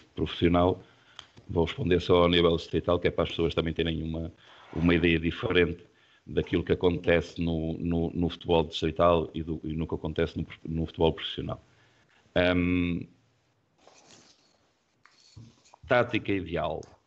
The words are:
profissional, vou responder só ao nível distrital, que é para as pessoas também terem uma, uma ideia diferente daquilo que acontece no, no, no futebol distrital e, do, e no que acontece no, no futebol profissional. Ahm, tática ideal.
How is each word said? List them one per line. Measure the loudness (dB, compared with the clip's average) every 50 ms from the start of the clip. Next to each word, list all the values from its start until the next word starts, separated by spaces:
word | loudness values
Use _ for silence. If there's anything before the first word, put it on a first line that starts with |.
| -12 _ _
profissional, | -6 -6 -6 0 0 2 4 4 4 4 4 2 0 -6 -16 _ _ _ _ _ -20 -20 _ _ -18 -12 -4
vou | 0 0 0
responder | 0 -2 -4 0 2 2 2
só | 4 4 4 6
ao | 6 6
nível | 6 4 4 4 2
distrital, | 0 -2 -4 -4 -2 0 0 0 0
que | 0
é | -2
para | -2 -2
as | -2 -2
pessoas | -2 -2 -2 -2 -2
também | -2 -2 -2
terem | -2 -2 -2 -2 -4 -4
uma, | -6 -6 -6 -8 -8 -10 -12 _ _ -20 -20 -20 -18 -12 -4
uma | 0 2 4 4
ideia | 4 4 4 2 2
diferente | 0 -2 -4 -4 -4 0 4 4 4 2 0 -6 -12 _ _ _ _ _ _ _ _
daquilo | -6 -4 -4 -2 0 -2 -2
que | 0 0
acontece | 0 2 2 0 0 0 2 2 2 2 0 -2 -6 -4
no, | -2 -2 -2 -2 -4 -4 -6 -4
no, | -4 -2 0 0 -2 -2
no | -2 -2 -2 -2
futebol | -4 -4 -2 2 2 2 2
distrital | 0 -2 -4 -4 -2 2 4 4 4 4 4 2 -2 -6
e, | -8
do, | -8 -6 -8 -6 -6
e | -6 -6
no | -4 -4
que | -4 -6
acontece | -6 -6 -4 -2 -2 -2 -2 -2 -6
no, | -8 -8 -12 -12 -10
no | -6 -4 -4 -4
futebol | -4 -2 2 2 2
profissional. | 2 0 -6 -10 -8 -8 -8 -8 -10 -10 -14 _ _ _ _ _ _ _ _ _ _ _ _ _ 0
Ahm, | 0 2 2 2 2 2 0 0 0 -2 -2 -4 -6 -8 -12 _ _ _ _ _ _ _ _ _ _ _ _ _ _ _ -20 -20 _ _ -20 -20 -20 _ _ _ _ _ _ _ _ _ _ _ _ _ _ _ _ _ _ _ _ _ _ _ -20 -20 -20 _ _ _ _ -20 -12 -2
tática | 0 2 2 2 0 -2 -4 -2 -2
ideal. | -4 -4 -4 -4 -4 -4 -4 -4 -6 -8 -10 -14 -20 _ _